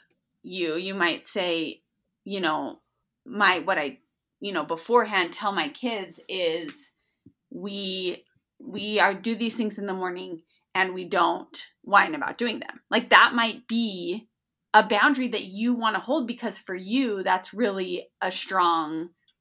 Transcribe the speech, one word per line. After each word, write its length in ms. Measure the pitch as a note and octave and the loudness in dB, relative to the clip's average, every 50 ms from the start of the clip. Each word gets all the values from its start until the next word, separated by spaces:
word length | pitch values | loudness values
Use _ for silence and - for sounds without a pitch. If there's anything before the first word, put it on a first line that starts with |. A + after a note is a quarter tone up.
| _ _ _ _ _ _ _ _ _ | _ _ _ _ _ _ _ _ _
you, 340 | F3+ F3+ F#3 E3+ D#3+ D#3 | -12 -6 -4 -2 -2 -2
you 180 | E3+ F#3 F#3+ F#3+ | -2 -4 -4 -2
might 320 | G3 F3 E3+ D3+ - - | 0 0 0 0 -2 -8
say, 560 | - - G#3 F3+ F3 E3+ E3 D#3+ D3 - - _ _ _ _ _ _ _ _ _ | -6 -4 -2 -2 0 0 -2 -2 -4 -8 -12 _ _ _ _ _ _ _ _ _
you 160 | G3 G3 G3 | -8 -6 -2
know, 400 | F#3 D#3+ D#3 D3 C#3+ B2+ - - _ _ _ _ _ _ _ _ _ | -2 -2 -2 -2 -4 -8 -10 -14 _ _ _ _ _ _ _ _ _
my, 340 | - - G#3 G#3 A#3 A#3+ E3+ | -12 -2 2 4 4 4 4
what 180 | - F#3 F#3+ E3+ | 0 0 0 0
I, 200 | D3 C#3 - - _ _ _ _ _ _ _ _ | 0 -4 -6 -10 _ _ _ _ _ _ _ _
you 120 | - G3+ G3 | -10 -4 -4
know, 120 | E3 D3 | -4 -2
beforehand 680 | D3+ A#3+ - - - A#3 A#3+ A3+ G#3 G#3 F#3+ F3 E3+ F3 | -2 -4 -6 -2 4 4 4 4 4 2 0 0 0 -4
tell 200 | - A3 G#3 G3 | -4 -4 -2 0
my 160 | F#3 D#3 C#3+ | 0 -2 -2
kids 520 | C#3 - - B3 A3+ G#3 F#3+ F3 - - - - | -4 -6 -6 -6 -4 -4 -8 -10 -14 -20 -14 -10
is 640 | - F#3+ F3+ E3 D#3+ E3+ E3 D3 C#3 - - - _ _ _ _ _ _ _ - _ _ _ _ | -6 -2 -2 -2 -2 -2 -6 -8 -12 -14 -16 -18 _ _ _ _ _ _ _ -20 _ _ _ _
we, 760 | - E3+ F3+ G3+ G3+ G3+ G3+ F#3+ F#3+ F#3+ F#3 F3 - - - _ _ _ _ _ _ _ | -14 -10 -10 -8 -6 -6 -6 -4 -4 -2 -4 -4 -4 -6 -12 _ _ _ _ _ _ _
we 420 | - - F#3 G3+ G3 G#3 G#3+ G#3 | -16 -12 -10 -8 -6 -2 2 4
are, 140 | F3+ G3 G3 | 4 4 4
do 200 | F#3+ F#3+ A3+ A3+ | 0 -2 -4 -2
these 220 | G3 A#3 A#3 A3 | 0 -2 -4 -2
things 220 | - A3+ G#3+ G3+ - | -2 -4 -4 -4 -6
in 80 | G3 | -6
the 80 | G3+ F#3+ | -6 -6
morning 480 | F#3+ F#3 F3+ F3+ F3+ F#3 F#3 F3 E3 - _ _ _ _ _ _ | -4 -4 -6 -6 -8 -10 -10 -12 -14 -14 _ _ _ _ _ _
and 200 | F#3+ F#3+ F#3 F3+ | 0 0 0 -2
we 100 | F#3 F#3 | -6 -6
don't 600 | E3+ F3+ F3+ E3+ E3 E3+ F#3 - - - - - - _ _ _ | -2 2 2 4 4 2 -2 -6 -10 -12 -12 -12 -12 _ _ _
whine 320 | - G3 G3 - E3 D#3 | 6 6 6 6 6 0
about 240 | D3 - - - - | -4 -4 -6 -4 -2
doing 220 | A#3+ A#3+ - - | -4 -4 -2 -6
them. 200 | - - - - _ _ | -8 -12 -16 -18 _ _
Like, 200 | - A3+ - - | 0 0 4 8
that 240 | A3+ F#3 G#3+ - - | 10 10 10 10 6
might 320 | A#3+ A#3 A3+ G3+ - - - | 2 0 0 -2 -6 -8 -4
be 600 | A3+ A#3 A#3 A3 F#3+ F3+ F3 E3+ F3+ A3 - _ _ _ _ _ _ _ _ _ - | -2 -2 -2 -2 -4 -6 -6 -4 -6 -6 -8 _ _ _ _ _ _ _ _ _ 6
a 80 | G#3+ G#3+ | 6 6
boundary 460 | G#3+ G#3+ G3+ - D4 C#4+ B3+ B3+ A#3+ | 8 4 4 4 4 4 2 0 -2
that 160 | - G3+ G3 | -2 -4 -6
you 300 | F#3+ F#3 G3+ A3+ A#3+ B3 | -6 -6 -2 0 0 0
wanna 260 | A#3 A3+ A3 - F#3+ | 0 0 -2 -2 -2
hold 260 | - A3+ C4+ D#4+ B3+ | -2 0 -2 -2 0
because 320 | G#3+ A#3 - A#3+ A3+ F#3 - | -2 -6 -6 -6 -8 -8 -8
for 160 | - - F#3 | -10 -10 -10
you, 480 | F3+ F#3 F#3+ A3 C4 C4+ A#3+ G#3 F#3+ F#3 | -8 -6 -2 0 0 0 0 -2 -2 0
that's 300 | F#3+ F#3 F#3 F#3 - - | 0 0 0 0 -6 -4
really 540 | G3 A#3+ G#3 G3 F#3+ F#3 F#3 F3+ - - - _ _ | -2 -2 -2 0 -2 -4 -4 -6 -8 -8 -12 _ _
a 100 | - F#3 | -6 -4
strong 800 | F3+ - - - F#3+ F#3+ F3+ E3+ E3+ E3 D#3+ D3+ D#3+ D#3+ E3 F3 - _ _ _ _ _ | -4 -6 -8 -2 0 2 4 4 4 2 0 -2 -4 -6 -6 -8 -12 _ _ _ _ _